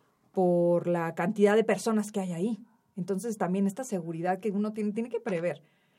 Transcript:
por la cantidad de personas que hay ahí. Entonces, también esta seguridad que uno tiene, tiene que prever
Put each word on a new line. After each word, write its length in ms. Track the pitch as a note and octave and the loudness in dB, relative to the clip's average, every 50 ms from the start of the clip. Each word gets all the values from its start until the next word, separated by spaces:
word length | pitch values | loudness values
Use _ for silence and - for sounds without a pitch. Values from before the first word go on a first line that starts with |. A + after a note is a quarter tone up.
| _ _ _ _ _ _ - | _ _ _ _ _ _ -2
por 540 | - F#3 F3+ F3 F3 F3 F3 F3 E3+ E3+ | 2 2 4 4 4 4 4 4 2 2
la 280 | F3 F3 F3 E3 E3 E3+ | 2 0 0 0 -2 -2
cantidad 400 | - E3+ E3+ A3 - G3+ G3+ G#3 | -2 0 0 2 4 4 6 6
de 80 | A3 A3 | 6 4
personas 480 | A3 G#3 G3+ - A#3 A3 G#3+ G#3 G#3 - | 4 2 0 0 0 0 0 0 -2 -4
que 80 | G3+ | -4
hay 120 | F#3+ F#3 F3 | -4 -4 -4
ahí. 320 | E3 F3 A#3 A#3 - - - _ _ _ _ _ | -2 -2 -2 -2 -4 -8 -14 _ _ _ _ _
Entonces, 400 | - F3 F3+ G3+ F#3 G3 A#3+ A3 - | -8 -6 -4 -4 -4 -4 -4 -4 -2
también 280 | G#3 E3+ F3+ G3 G3+ | -2 0 0 0 0
esta 160 | G3 G3 - C4 | 0 -2 -4 -6
seguridad 540 | B3+ G#3+ F#3 E3 E3 E3 E3 - F3+ F#3 F#3 | -6 -6 -6 -4 -6 -6 -4 -2 -2 -2 -2
que 100 | F#3 A3 F#3 | -2 -4 -2
uno 200 | G3+ G#3 G#3+ G#3+ | -2 -2 -4 -4
tiene, 200 | A3 G#3+ G#3 G3+ | -4 -4 -4 -4
tiene 160 | A3 A3+ A#3+ | -4 -6 -6
que 120 | - A#4 | -6 -6
prever 400 | - - F#3+ E3 E3 F3 D#3 - _ _ _ _ _ _ _ | -4 -4 -4 -2 -2 -4 -4 -6 _ _ _ _ _ _ _